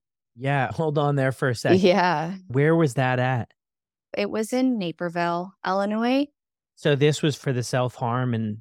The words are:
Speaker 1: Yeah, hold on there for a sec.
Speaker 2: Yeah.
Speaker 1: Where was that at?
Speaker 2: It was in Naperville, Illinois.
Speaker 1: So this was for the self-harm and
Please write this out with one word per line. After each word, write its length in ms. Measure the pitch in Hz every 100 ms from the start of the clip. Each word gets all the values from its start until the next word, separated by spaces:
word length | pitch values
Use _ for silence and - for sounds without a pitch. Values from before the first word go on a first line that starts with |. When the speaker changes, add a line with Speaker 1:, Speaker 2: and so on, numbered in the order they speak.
| _ _ _ 117
Speaker 1:
Yeah, 320 | 135 143 117
hold 280 | 107 156 151
on 180 | 143 143
there 160 | 131
for 160 | 127 139
a 60 |
sec. 260 | 117 - 185
Speaker 2:
Yeah. 540 | 180 185 180 151 165 190 -
Speaker 1:
Where 280 | 127 151 165
was 160 | 156
that 240 | 117 127 127
at? 340 | 127 127 - _ _ _ _ _ _
Speaker 2:
It 140 | - 208
was 220 | 214 220
in 240 | 254 262 233
Naperville, 800 | 175 156 175 175 175 170 190 - -
Illinois. 600 | 190 202 214 233 269 294 _ _ _ _
Speaker 1:
So 200 | _ 160
this 280 | 139 147 143
was 140 | 160 127
for 180 | 147
the 80 | 123
self-harm 720 | 117 131 123 - 120 123 127
and 240 | 113 110 110